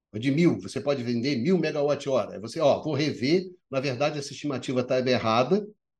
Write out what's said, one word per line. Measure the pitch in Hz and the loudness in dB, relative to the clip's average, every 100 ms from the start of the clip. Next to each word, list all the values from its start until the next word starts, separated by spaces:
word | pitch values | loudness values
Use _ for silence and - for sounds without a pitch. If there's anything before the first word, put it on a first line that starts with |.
| _ | _
é | 110 | -6
de | 131 | 0
mil, | 139 170 107 | 4 4 2
você | 95 - | -2 -6
pode | 147 139 | -2 -2
vender | 120 120 131 135 | -2 -2 0 0
mil | 131 185 | 2 2
megawatt-hora." | 156 147 143 139 143 127 95 95 | 0 0 0 0 0 0 -2 -6
Aí | |
você, | 110 165 | -10 0
"Ó, | 147 113 | 2 4
vou | 151 | 2
rever, | 139 147 101 127 180 185 - _ | -2 -2 0 0 0 0 -10 _
na | 135 | -4
verdade | 139 120 147 151 | -2 0 -2 -2
essa | - | -8
estimativa | 127 147 127 131 127 | -8 -6 -6 -2 -2
tá | 123 127 | 0 0
errada, | 127 120 113 113 131 196 208 - _ _ | 2 2 4 2 4 2 0 -10 _ _